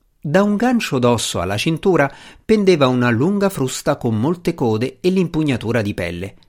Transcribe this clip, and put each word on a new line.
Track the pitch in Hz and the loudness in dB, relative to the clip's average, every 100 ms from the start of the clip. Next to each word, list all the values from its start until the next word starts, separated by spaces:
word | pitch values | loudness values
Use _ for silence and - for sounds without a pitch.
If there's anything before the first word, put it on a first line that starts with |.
| _ _ | _ _
Da | 151 175 | -2 0
un | 208 208 | 2 0
gancio | 240 240 - 135 | 0 0 -2 0
d'osso | 120 117 - 107 | 2 0 -2 -4
alla | 87 104 | -4 -2
cintura | 165 160 196 165 139 - - - | -2 0 2 2 0 -4 -20 -18
pendeva | - 220 190 170 131 | 0 2 4 4 4
una | 127 123 | 4 2
lunga | 113 160 202 196 | 2 0 0 -2
frusta | 190 131 - - 143 | -2 -4 -2 -4 -2
con | 123 110 | -2 0
molte | 135 175 - | 0 -2 -4
code | - 123 107 127 - | -2 -2 0 -4 -2
e | 180 | 0
l'impugnatura | 185 170 156 156 120 107 120 | 0 0 -2 -2 -2 -2 -2
di | 104 | -2
pelle. | 104 87 87 95 - | -4 -6 -6 -10 -14